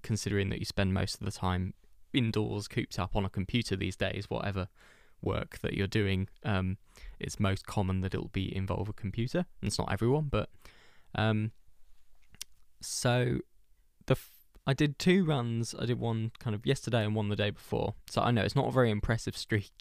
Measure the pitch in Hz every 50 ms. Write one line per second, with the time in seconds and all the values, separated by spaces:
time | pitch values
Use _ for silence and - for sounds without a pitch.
0 | - - 113 101 - 98 101 101 98 98 - - 107 - - - 98 92 95 95
1 | 95 - - - - - - - - 92 90 92 90 98 - - - - - -
2 | - - - 135 117 110 - 110 107 113 104 104 101 - - 120 - - - -
3 | 87 - - 107 98 92 - 101 90 - - 120 113 - 98 95 95 92 92 -
4 | 101 98 - 98 98 - - - - 101 95 95 90 - _ - - - - -
5 | - - - - - - - - - - - - - - - 104 98 95 - 110
6 | 101 95 98 92 95 - - - - 110 101 95 92 95 92 - - - - -
7 | - - - - - - - - 104 98 98 - - - - 110 98 92 92 92
8 | 92 95 - - - - - 95 92 - - 95 95 95 92 - 101 107 104 -
9 | - 95 - 117 117 127 - 180 175 - - - - - - - - - 98 -
10 | 110 120 139 156 156 139 - 107 - - - - - - - - - - - -
11 | - - - - 107 110 107 107 107 110 - - - - - - - - - -
12 | - - - - - - - - - - - - - - - - - - - -
13 | - 123 120 123 123 123 127 - - _ - - - - - _ _ _ _ _
14 | - - - - - - - - - _ - - - 135 135 - 151 147 139 -
15 | - 185 180 196 180 156 151 131 120 117 117 113 117 - - - - 120 123 117
16 | 117 117 113 110 110 110 - - - 120 104 104 - 135 135 - - 117 117 117
17 | 107 107 107 110 104 101 104 104 104 104 - - - - - - - - - -
18 | - - - 120 - 117 120 107 - - - 139 127 117 123 131 123 113 107 104
19 | - - 113 110 - - - - - - 117 104 - - - -